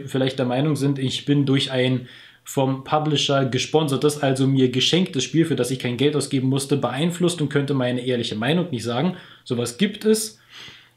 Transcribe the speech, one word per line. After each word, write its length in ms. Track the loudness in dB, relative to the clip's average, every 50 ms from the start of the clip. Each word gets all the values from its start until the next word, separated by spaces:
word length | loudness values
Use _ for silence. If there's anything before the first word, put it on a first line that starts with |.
| -4
vielleicht 320 | -4 -2 0 0 0 0 -2
der 80 | -2
Meinung 300 | 0 0 0 0 0 0
sind, 220 | 0 0 0 0 0
ich 260 | -2 -4 -4 -4 0
bin 200 | 2 2 2 4
durch 280 | 4 2 2 2 0
ein 340 | 0 0 2 2 0 -2 -4 -10 -18 -20 -20 -20 -20 _ _
vom 380 | -6 -2 0 0 0 -2 -4
Publisher 600 | -2 -2 0 0 0 0 0 0 0 2 2 2 2
gesponsertes, 760 | 0 0 -2 -2 2 2 2 2 2 0 2 2 0 2 2
also 280 | 0 0 2 2 2 2
mir 200 | 4 4 2 2
geschenktes 540 | 2 0 2 2 2 2 2 0 -2 -4
Spiel, 220 | -4 0 2 2 2
für 100 | 2 0
das 160 | -2 0 -2
ich 80 | -2 -4
kein 180 | -4 -4 -2
Geld 200 | 2 0 2 2
ausgeben 320 | 0 -2 0 -2 0 0 0
musste, 280 | 0 0 0 0 0
beeinflusst 640 | 0 0 -2 -2 -2 -2 -2 0 0 0 0 0 0
und 100 | -4 0
könnte 220 | 0 -2 0 0
meine 320 | -2 0 0 0 -2 -2 -2
ehrliche 300 | -2 -2 -2 -2 -4 -4
Meinung 340 | -2 0 2 2 2 0 -2
nicht 120 | -4 -4
sagen. 340 | -4 -2 -2 0 0 0 -2 -4 -14 -20 -20 -20 _
Sowas 340 | -4 -2 -2 -2 -4 0 0
gibt 260 | 0 0 0 0 2
es. 360 | 2 2 2 0 -6 -10 _ _ _ -20 -20 -20 -20 -20 -20 -20 _ _